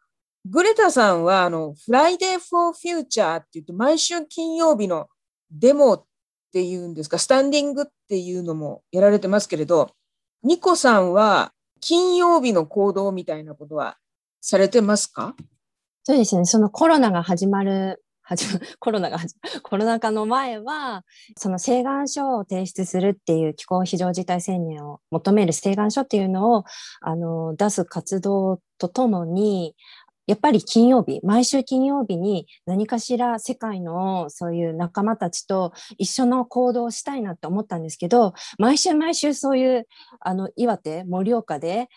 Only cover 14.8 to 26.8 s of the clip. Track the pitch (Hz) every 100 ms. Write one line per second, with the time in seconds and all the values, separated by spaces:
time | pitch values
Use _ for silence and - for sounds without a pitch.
14.8 | 208 208 - - 220 - - _ _ _
15.8 | _ _ - 277 214 185 175 220 208 -
16.8 | 320 302 233 175 170 175 196 196 196 196
17.8 | 190 - _ _ - 175 202 190 - -
18.8 | - 214 170 170 170 - - - - 202
19.8 | 220 226 226 214 214 254 262 220 226 302
20.8 | 269 196 - _ - 214 196 185 - 247
21.8 | 247 277 277 285 269 240 196 185 185 -
22.8 | 185 180 196 196 - 160 160 151 - 185
23.8 | 180 175 180 175 180 180 185 185 165 151
24.8 | 147 147 _ 165 196 208 185 156 196 196
25.8 | 214 240 269 208 190 190 214 226 - -